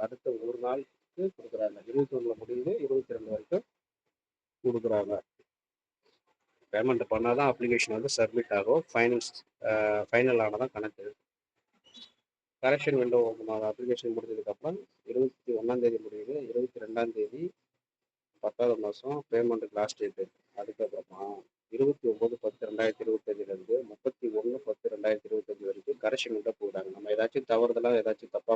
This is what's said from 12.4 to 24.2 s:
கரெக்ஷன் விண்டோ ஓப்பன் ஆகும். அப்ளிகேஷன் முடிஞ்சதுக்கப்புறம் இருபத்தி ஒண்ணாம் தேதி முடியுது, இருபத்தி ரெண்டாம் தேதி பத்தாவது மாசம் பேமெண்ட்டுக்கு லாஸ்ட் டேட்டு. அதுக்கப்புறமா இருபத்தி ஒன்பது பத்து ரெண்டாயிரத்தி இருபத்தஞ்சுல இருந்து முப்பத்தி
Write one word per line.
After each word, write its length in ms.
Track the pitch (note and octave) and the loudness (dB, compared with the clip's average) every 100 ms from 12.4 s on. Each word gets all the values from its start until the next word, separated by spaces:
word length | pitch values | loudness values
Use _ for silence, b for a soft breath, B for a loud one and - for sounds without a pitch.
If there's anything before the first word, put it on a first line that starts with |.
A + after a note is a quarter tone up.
| _ - | _ -2
கரெக்ஷன் 340 | B2+ C#3+ D3+ C3+ | 2 2 2 2
விண்டோ 180 | B2 A#2+ A2+ | 4 4 4
ஓப்பன் 220 | A2 A2 | 0 -4
ஆகும். 160 | A2 G#2+ | -2 -2
அப்ளிகேஷன் 420 | A2 B2 A#2+ A#2+ A2+ | -4 -2 -2 -2 -4
முடிஞ்சதுக்கப்புறம் 600 | A2+ A2 G#2 - D3+ G3 F#3 _ - | -4 -8 -6 -6 -6 -6 -12 _ -6
இருபத்தி 420 | B2 C3 _ - A2+ | 0 0 _ -4 -2
ஒண்ணாம் 220 | A#2 B2 | 0 2
தேதி 140 | A#2+ A2+ G#2+ | 2 0 -6
முடியுது, 300 | G#2+ A2 D3 A#2 | -10 -8 -8 -4
இருபத்தி 340 | A#2+ B2+ A#2+ | -2 -4 -6
ரெண்டாம் 280 | G#2+ A#2 A#2 A2+ | -6 -2 -2 -2
தேதி 240 | G#2 C3+ F3+ _ _ _ _ _ _ _ _ - | -4 -4 -8 _ _ _ _ _ _ _ _ -6
பத்தாவது 320 | G#2+ - A#2+ A2 G#2 | -6 0 2 2 -2
மாசம் 320 | - C3 D3 - | -6 -6 -6 0
பேமெண்ட்டுக்கு 460 | A#2 A#2+ A2+ G#2 G#2 | 2 2 0 -2 -2
லாஸ்ட் 200 | G#2+ - | -2 -2
டேட்டு. 220 | G#2 - F#2 _ _ - | -6 -4 -8 _ _ -10
அதுக்கப்புறமா 600 | G#2 - G#2+ G2 - F#2 G2+ G2 - _ - A#2 | -10 -4 -4 -4 -12 -10 -8 -10 -14 _ -10 0
இருபத்தி 300 | C#3 C#3 A#2+ | 2 2 0
ஒன்பது 240 | G#2+ A#2 A#2+ | 2 0 0
பத்து 240 | G#2+ - A2 | -6 -6 -6
ரெண்டாயிரத்தி 340 | G#2+ A2+ - A2 | 0 0 0 -2
இருபத்தஞ்சுல 440 | A2 - G2+ G2 | -2 -2 -6 -4
இருந்து 220 | F#2+ F#2+ B2 A2+ | -6 0 0 -2
முப்பத்தி 360 | G#2 C3 - | -6 -6 -4